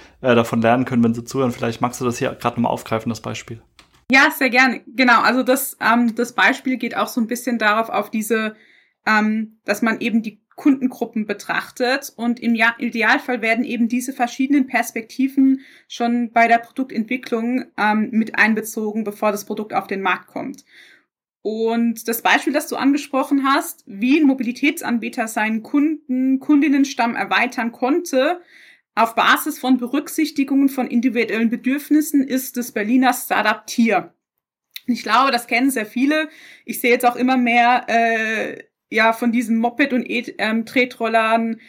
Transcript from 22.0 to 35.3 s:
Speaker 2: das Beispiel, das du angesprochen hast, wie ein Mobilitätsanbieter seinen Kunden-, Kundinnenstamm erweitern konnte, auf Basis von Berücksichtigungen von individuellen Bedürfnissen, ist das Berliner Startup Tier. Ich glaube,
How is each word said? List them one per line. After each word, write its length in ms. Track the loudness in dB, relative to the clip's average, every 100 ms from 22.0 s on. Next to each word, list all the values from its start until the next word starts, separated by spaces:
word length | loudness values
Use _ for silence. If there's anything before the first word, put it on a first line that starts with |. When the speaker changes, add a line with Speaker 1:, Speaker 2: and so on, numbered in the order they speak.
| -6
Speaker 2:
das 160 | -2
Beispiel, 300 | 2 2 2
das 160 | -2 -4
du 80 | -2
angesprochen 680 | 0 0 0 -2 0 0
hast, 400 | 2 0 -2 -10 -14
wie 320 | -4 2 4
ein 80 | 4
Mobilitätsanbieter 1000 | 2 -2 -2 -2 -2 -4 -4 -4 -6 -6
seinen 340 | -2 -2 -2
Kunden-, 800 | -2 0 0 -2 -4 -2 0 0
Kundinnenstamm 760 | 4 4 4 2 2 0 -2 -2
erweitern 560 | -2 0 0 -2 -6
konnte, 680 | -2 0 0 0 0 2 0 -8 -20 -20 _ _ 0
auf 200 | 0 2
Basis 420 | 2 2 0 -4
von 180 | 0 0
Berücksichtigungen 920 | 0 -4 -4 -2 -2 0 0 2 2
von 180 | 0 -2
individuellen 640 | 0 0 0 -2 0 0
Bedürfnissen, 720 | 0 -2 -2 2 2 2 0
ist 340 | 2 -2 -4 -8
das 140 | -6
Berliner 420 | -4 2 4 4
Startup 540 | 2 -2 -2 0 -2 -4
Tier. 480 | 0 2 2 -2 _ _ _ _ _ _ -12 -6
Ich 160 | -4
glaube, 300 | 0 2 4